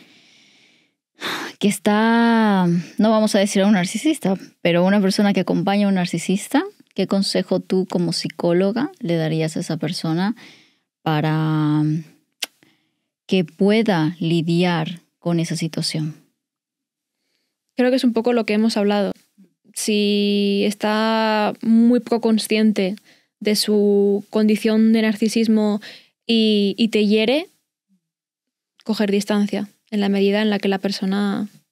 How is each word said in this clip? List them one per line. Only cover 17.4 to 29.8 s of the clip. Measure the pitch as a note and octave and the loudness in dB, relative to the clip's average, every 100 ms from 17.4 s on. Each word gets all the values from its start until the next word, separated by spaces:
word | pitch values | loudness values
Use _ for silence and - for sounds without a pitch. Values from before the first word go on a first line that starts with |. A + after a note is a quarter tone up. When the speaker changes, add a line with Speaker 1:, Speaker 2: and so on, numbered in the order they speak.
| _ _ _ - | _ _ _ -2
Speaker 2:
Creo | B3 | 2
que | B3+ | 2
es | B3+ | 2
un | |
poco | A3+ B3 | 0 0
lo | A#3+ G#3+ | 0 0
que | |
hemos | G#3 A3 A3 | 0 0 0
hablado. | G3+ G#3 F#3+ - _ _ G3 _ _ | 0 0 -2 -6 _ _ _ _ _
Si | - - G#3 G#3 G3+ G3+ G3+ G3+ G3+ G3+ | -8 -2 0 0 0 0 0 0 0 -2
está | - G#3+ G#3+ A3 A3 A3 G#3+ G#3 - | -2 -2 0 0 0 0 0 -2 -2
muy | A3+ A3+ A#3+ B3 | 2 4 4 2
poco | A#3+ A#3 | 0 -2
consciente | A3+ A3 - G#3+ A3 G3+ F#3 G#3 _ _ _ _ | 0 0 0 0 2 0 -2 -4 _ _ _ _
de | G#3 G#3 | -2 -2
su | - G#3 G#3 G3+ G3+ G3+ - | 0 2 2 2 2 0 -2
condición | A3 G#3+ G#3+ A3 A3 A3 | 0 2 2 2 2 4
de | A3+ | 4
narcisismo | A3 G#3 A3 A3+ A3+ G#3+ G#3+ G#3 - - _ _ - | 2 0 -2 0 2 2 2 -2 -8 -20 _ _ -2
y, | A3+ A3 G#3 G3+ F#3 | 0 2 2 0 0
y | A3+ | 0
te | G#3+ G#3 | 2 2
hiere, | G#3+ A3 D4 F#4+ _ _ _ _ F#3+ _ _ _ _ _ _ _ _ | 2 2 0 -4 _ _ _ _ _ _ _ _ _ _ _ _ _
coger | - G#3+ G3+ | -6 -2 0
distancia | G3+ G3+ G#3 G3+ G3 G3+ _ | 0 0 0 0 -2 -8 _